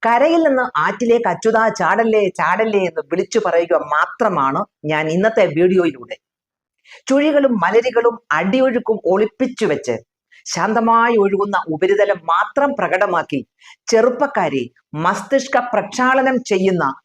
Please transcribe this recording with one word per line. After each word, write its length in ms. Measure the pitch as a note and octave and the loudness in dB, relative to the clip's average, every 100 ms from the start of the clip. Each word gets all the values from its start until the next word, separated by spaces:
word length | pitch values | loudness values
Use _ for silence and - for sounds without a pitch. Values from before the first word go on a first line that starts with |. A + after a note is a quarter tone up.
| A#3 | 2
കരയിൽ 380 | A#3 C#4+ E4+ | 2 4 4
നിന്ന് 360 | D#4+ C4 B3 D#3 | 2 0 -2 -2
ആറ്റിലേക്ക് 480 | D#3+ G3 A#3+ A#3 A3 | -2 -2 2 2 2
"അച്യുതാ, 400 | E3+ A3 A3 A3 | -2 0 2 0
ചാടല്ലേ, 600 | G#3+ E3+ G3+ A3+ G#3+ G3 | 0 0 0 2 2 0
ചാടല്ലേ" 500 | - D#3+ F#3+ A3 G3+ | -2 -2 0 0 0
എന്ന് 220 | F#3 E3 | -2 -4
വിളിച്ചു 400 | D3 E3+ F#3+ A3+ G3+ | -6 -4 -2 -2 0
പറയുക 300 | E3+ E3+ E3 | 0 2 0
മാത്രമാണ് 920 | C#3+ D3 E3 - A3 F3 C3+ C#3+ G#3 _ D3+ | 0 -2 -2 -2 -2 0 -2 -2 -6 _ -4
ഞാൻ 240 | D3+ D#3 | -2 0
ഇന്നത്തെ 360 | E3 G#3 A3 F#3 | 0 0 2 0
വീഡിയോയിലൂടെ. 720 | D3+ F3+ F#3 E3+ C3+ A#2+ - _ _ _ _ _ _ _ - - | 2 2 2 0 -4 -14 -18 _ _ _ _ _ _ _ -18 0
ചുഴികളും 500 | C4+ D4 D4 C4+ A3+ | 2 2 2 2 2
മലരികളും 600 | F3 G#3+ B3 A#3 A#3+ A3+ _ | 2 2 2 0 0 -2 _
അടിയൊഴുക്കും 680 | D3+ F3+ B3+ C4 A#3+ - G#3+ E3 | -2 2 2 2 0 -2 -4 0
ഒളിപ്പിച്ചു 600 | F#3+ G#3+ _ C4 C4 G#3+ | 0 0 _ -4 -2 -2
വെച്ച് 320 | C#3+ - A2+ - _ _ _ - | -2 -4 -6 -8 _ _ _ -10
ശാന്തമായി 680 | - F3 A3 A3+ A#3 A#3 A#3+ | -4 -2 0 2 2 4 2
ഒഴുകുന്ന 460 | G3 G3 G3+ F#3+ D#3+ | 2 0 -2 -4 -4
ഉപരിതലം 520 | D#3 F#3 G3 G#3 F#3+ | -2 0 2 0 -2
മാത്രം 520 | E3 E3+ G#3+ - C#4 A#3 | -2 -2 0 -2 -2 -2
പ്രകടമാക്കി 680 | F#3 F#3 G3+ E3+ D#3 C#3+ A2+ _ - - - | -2 0 0 -2 -4 -6 -8 _ -20 -20 0
ചെറുപ്പക്കാരെ 800 | A3+ A#3+ B3 C#4+ C#4 E3+ C3+ B2 _ _ | 2 2 0 -4 -2 -2 -2 -6 _ _
മസ്തിഷ്ക 640 | D3 E3+ G3+ - C4+ C4 - | -4 -2 -2 -2 -2 0 -4
പ്രക്ഷാളനം 880 | - G#3+ - - B3+ C4 C4+ B3+ | -2 -4 -4 -2 0 2 2 -2
ചെയ്യുന്ന 520 | B3 G3 F#3+ F3+ C#3+ C3+ | -2 0 0 0 -2 -4